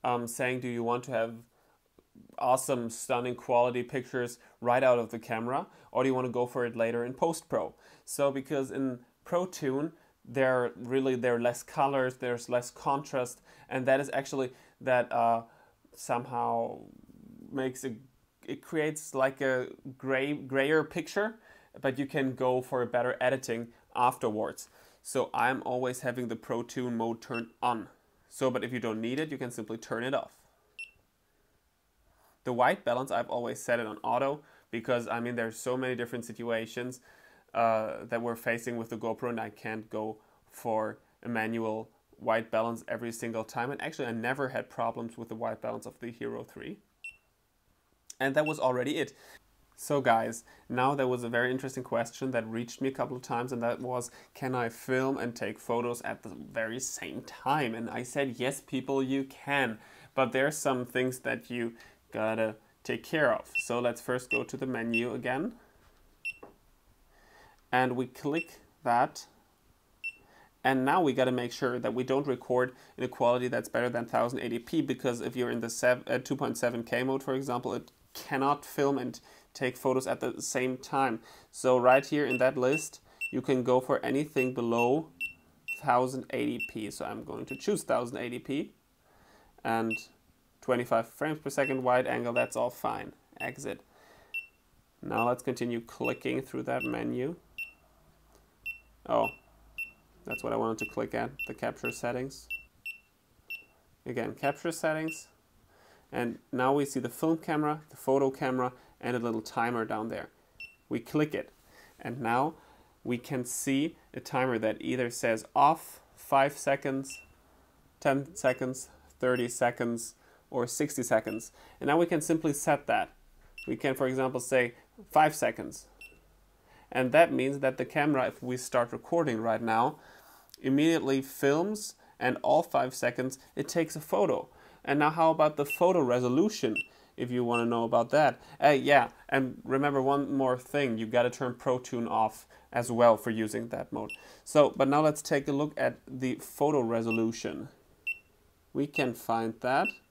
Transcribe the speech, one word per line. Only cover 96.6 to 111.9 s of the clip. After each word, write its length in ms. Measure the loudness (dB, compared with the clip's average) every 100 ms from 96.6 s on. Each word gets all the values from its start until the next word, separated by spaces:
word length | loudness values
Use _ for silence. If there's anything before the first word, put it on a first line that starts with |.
that 200 | -4 -2
menu. 520 | -2 -4 -4 -2 -4 -6 _ -12 -12 _ _ _ _ _ _ _ _ _ -14 -14 _ _ 0
Oh, 220 | 0 0 -4 _ _ -20 -16 -16 _ _ _ -12
that's 180 | -8
what 100 | -4
I 40 | -2
wanted 200 | -2 -2
to 60 | -6
click 300 | -6 -4 -4
at, 160 | -6 -8 -10
the 80 | -6
capture 360 | -6 -6 -8
settings. 560 | -6 -4 -4 -6 -12 -12 -12 -12 _ -16 -16 _ _ _ _ _ -16 -16 _ _ _ -8
Again, 300 | -4 -4 -2
capture 360 | -4 -2 -6
settings. 560 | -2 -2 -2 -4 -8 -16 _ _ _ _ _ -20 -20 _
And 280 | -4 -4 -6 _
now 220 | 0 4
we 120 | 4 2
see 140 | -2
the 100 | -4
film 280 | -2 0 0
camera, 440 | 0 0 0 -2 -8
the 60 | -8
photo 340 | 2 4 4
camera, 440 | 2 -2 0 -2 -4 -20 _
and 160 | -4 -2
a 40 |
little 220 | -2 -4
timer 440 | -4 -2 -2 -2 -2
down 240 | -4 -4
there. 200 | -8 -10 _ _ _ -20 _ _
We 100 | -6
click 340 | -2 0 0
it. 180 | -2 -8 _ _ -20 -20